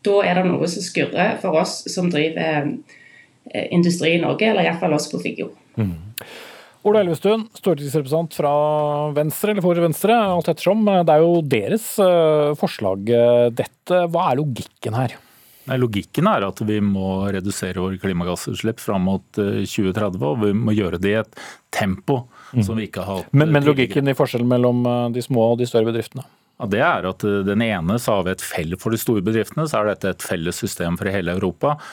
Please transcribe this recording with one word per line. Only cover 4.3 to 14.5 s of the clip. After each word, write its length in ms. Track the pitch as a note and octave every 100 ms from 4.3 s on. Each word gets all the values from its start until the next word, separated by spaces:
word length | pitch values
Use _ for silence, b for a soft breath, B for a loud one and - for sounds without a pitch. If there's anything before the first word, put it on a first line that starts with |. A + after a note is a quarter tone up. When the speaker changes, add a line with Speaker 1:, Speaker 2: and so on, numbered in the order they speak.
| C#3+
Speaker 1:
eller 200 | E3 G3+
i 80 | E3
hvert 80 | E3+
fall 140 | F3+
oss 180 | D3+ -
på 100 | F3+
Figgjo. 300 | - - - - _ -
Speaker 2:
Mm. 160 | G2+ E2 G2 - B B B B B B
Ola 160 | G#3 G#3+
Elvestuen, 480 | F3+ D#3 G3 A3 A3 -
stortingsrepresentant 800 | G3 D3+ C#3+ D#3 C3 D#3+ E3+
fra 180 | - D3 D3 D3+ D3+ D3 D3 D3+
Venstre, 380 | D3 D#3 - G#3
eller 100 | G#3
for 120 | F3+ E3+
Venstre, 360 | E3+ D3+ G3
alt 380 | A#3 G3+ F3 E3
ettersom. 320 | D#3 - G#3+
Det 300 | G#3 F#3+ E3 D3+
er 40 |
jo 220 | E3+ E3+
deres, 560 | D3 A#2+ G#2 A3 - -
eh, 560 | F#3 F3 D#3+ D3+ D3 D3+
forslag, 540 | - - G2+ G2 G#2
eh, 400 | A#2 A#2+ A#2+ A#2+
dette. 600 | A#2 C3 _ - F3+ F3
Hva 200 | E3+ F3+
er 100 | C3
logikken 520 | D3+